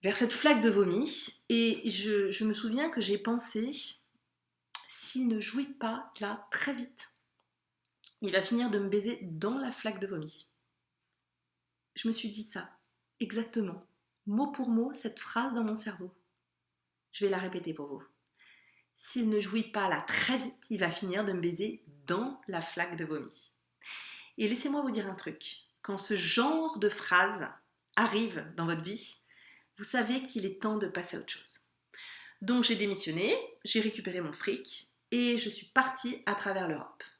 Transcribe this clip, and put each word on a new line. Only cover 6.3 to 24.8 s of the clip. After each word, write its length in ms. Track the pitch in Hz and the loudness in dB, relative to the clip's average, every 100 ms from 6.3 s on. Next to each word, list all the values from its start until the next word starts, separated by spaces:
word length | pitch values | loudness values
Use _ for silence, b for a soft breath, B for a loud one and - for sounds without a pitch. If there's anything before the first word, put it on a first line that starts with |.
| 214 - | -4 -6
très 240 | - - | -4 -2
vite, 380 | 262 247 - - _ _ _ _ _ _ _ _ _ - - | -2 -6 -10 -16 _ _ _ _ _ _ _ _ _ -20 -6
il 120 | 202 | 2
va 100 | 185 | 2
finir 280 | 190 233 247 | 4 2 2
de 80 | 202 | 2
me 100 | 196 | 2
baiser 300 | 208 208 240 | 2 2 -4
dans 360 | 185 160 196 254 | -6 -4 -2 -2
la 140 | 262 | -4
flaque 280 | 226 220 196 | -4 -4 -4
de 60 | 190 | -4
vomi. 400 | 185 156 - - _ _ _ _ _ _ _ _ _ _ _ _ _ _ | -4 -6 -10 -18 _ _ _ _ _ _ _ _ _ _ _ _ _ _
Je 140 | - 226 | -4 -2
me 40 | |
suis 180 | 226 226 | 0 -2
dit 120 | 202 | -6
ça, 280 | 214 202 - - _ _ _ _ | -8 -8 -10 -14 _ _ _ _
exactement, 600 | 233 214 226 - 202 170 - _ _ _ - | -4 -2 -2 0 -2 -2 -12 _ _ _ -2
mot 220 | 208 285 | 0 0
pour 200 | - 247 | 0 2
mot, 240 | 226 240 | 2 2
cette 260 | 285 226 - | -2 -6 -6
phrase 340 | - - 262 | -6 -2 0
dans 100 | 240 | 0
mon 100 | 220 | 0
cerveau. 400 | 214 214 190 180 - _ _ _ _ _ _ _ _ _ | 0 -4 -8 -10 -14 _ _ _ _ _ _ _ _ _
Je 120 | - | -2
vais 60 | 202 | 0
la 80 | 190 | 0
répéter 360 | 185 180 170 | -2 -6 -6
pour 120 | 156 143 | -6 -6
vous. 160 | 139 - _ _ b b b b b b | -10 -14 _ _ b b b b b b
S'il 340 | _ - - 226 | _ -6 0 2
ne 120 | 214 | 2
jouit 300 | 196 214 220 | 2 0 0
pas 180 | 214 190 | 0 2
là 120 | 160 | 0
très 380 | - - - 254 | 0 2 4 2
vite, 280 | - - - | 0 -8 -6
il 100 | 214 | 0
va 100 | 180 | 2
finir 340 | 165 196 180 | 0 -2 0
de 80 | 208 | 0
me 80 | 185 | 0
baiser 420 | 170 170 208 233 - - - | 0 0 -2 -4 -12 -20 -2
dans 340 | 180 247 277 - | 0 0 -4 -6
la 120 | 180 | -6
flaque 360 | 160 - 175 175 | -4 -2 -2 -2
de 80 | |
vomi. 480 | 160 151 120 - - _ _ _ B B B B B - | -4 -6 -6 -14 -20 _ _ _ B B B B B -2
Et 100 | 220 | 0
laissez-moi 340 | 240 294 285 | 2 0 0